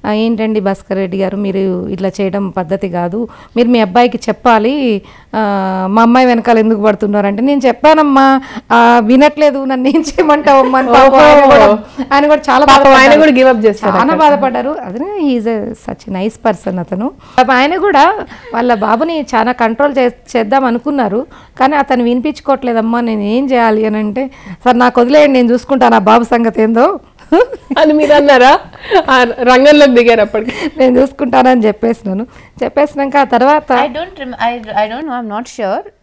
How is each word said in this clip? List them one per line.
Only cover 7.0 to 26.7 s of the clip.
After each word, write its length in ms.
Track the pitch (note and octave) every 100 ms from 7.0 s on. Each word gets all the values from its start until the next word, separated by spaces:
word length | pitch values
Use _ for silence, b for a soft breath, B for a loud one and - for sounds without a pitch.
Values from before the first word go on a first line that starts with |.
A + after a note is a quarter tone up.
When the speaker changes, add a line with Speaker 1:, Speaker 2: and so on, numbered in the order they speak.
| G#3 G#3 G3+
Speaker 1:
అంటే, 160 | G3+
"నేను 180 | C4 C#4+ B3+
చెప్పానమ్మా, 760 | B3 D4+ D#4 D4 C4+ C4+ C4+ C4+ B _
ఆ, 260 | A#3 A#3 A#3+
వినట్లేదు, 680 | G#3+ C4 D4 D4 D4+ C4+
నన్ను 240 | C4+ C4 C4
ఏం 120 | D#4+
చేయమంటావమ్మా?" 760 | D#4 - D#4+ D4+ D4 C4+ B3+ C4
అని 100 | B3+
పాపం 300 | B3 C4+ C4+
ఆయన 260 | D4+ D4
కూడా, 220 | C4+ C#4+ G#3
Speaker 2:
ఓహో. 380 | G#3+ - - C4
Speaker 1:
ఆయన 140 | C#4 D4
కూడా 140 | D4 D4
చాలా 160 | B3+ C#4
Speaker 2:
పాపం 260 | C#4 C#4
ఆయన 160 | C4+ C4+
Speaker 1:
బాధపడ్డారు. 120 | D4+
Speaker 2:
కూడా 100 | D#4
give 280 | B3+ C4 A#3
up 100 | G#3+
చేశారు 240 | G3+ G#3
Speaker 1:
చాలా 100 | G3
Speaker 2:
అక్కడ. 160 | C4 D#4
Speaker 1:
బాధపడ్డారు. 580 | D4+ C#4+ C4+ B3 B3 D#4
అదే, 140 | G#3 G#3+
he 420 | F4+ G#4 D4 B3
is 60 | A3
a, 240 | A3+ G#3+
such 400 | A3+ - F#3+ -
a 60 | F#3+
nice 200 | G#3 - A3+
person 320 | F#3 G3+ F3+
అతను. 300 | E3+ F#3 B3 - b -
పాపం 160 | B3+
ఆయన 220 | B3+ C#4+ F4+
కూడా 500 | G4+ D4 D#4+ G#4+ - B B4
వాళ్ళ 200 | A#3 B3
బాబుని 460 | A3+ G#3+ A3+ D#4+ D#4+
చాలా 320 | C#4 A3+ A3
control 420 | B3 A3+ A3+ C#4+ C4+
చే-, 380 | B3 - - B3
చేద్దాం 280 | G#3+ C4+
అనుకున్నారు, 640 | C4 A#3 C#4+ C#4+ G#3+ G#3 D4 b b -
కానీ 160 | C4+ D4
అతను 280 | C4+ B3+
వినిపించుకోవట్లేదమ్మా, 960 | A#3+ B3 D4+ B3+ - C4+ B3+ A3+ A3+ A#3
నేను 200 | A#3 G#3+
ఏం 300 | G3+ A#3 C#4
చేయాలి 360 | B3 A3+ G#3+ A3
అని 100 | G#3+
అంటే, 340 | G#3 G#3+ C4+ B G3+ F3
"సార్, 140 | B3 A#3+
నాకు 220 | B3 B3
వదిలేయండి, 320 | A#3+ D4+ D4
నేను 200 | C4 A#3+
చూసుకుంటాను 440 | A#3+ - C4+ A#3+ A3+
ఆ 20 |
బాబు 260 | G3 A#3
సంగతి 380 | A#3 A#3+ A3+ G#3+
ఏందో" 380 | A3